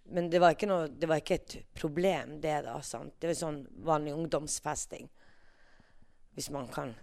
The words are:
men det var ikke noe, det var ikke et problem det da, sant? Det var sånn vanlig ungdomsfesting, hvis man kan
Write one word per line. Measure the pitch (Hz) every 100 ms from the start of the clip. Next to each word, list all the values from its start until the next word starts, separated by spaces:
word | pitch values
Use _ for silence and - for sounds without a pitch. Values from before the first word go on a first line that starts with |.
| -
men | 175 170
det | 170
var | 175 156
ikke | 208
noe, | 185 151
det | 131 160
var | 151
ikke | - 175
et | - - -
problem | - 160 147 190 160 123 151
det | 156 147 127
da, | 135
sant? | - 120 135 -
Det | 165
var | 160
sånn | 160 147 135 - 151
vanlig | 151 151 147
ungdomsfesting, | 165 151 151 - 151 143 - - 127 - - - - - - - - - - - -
hvis | - 143
man | 143 123
kan | - 139 113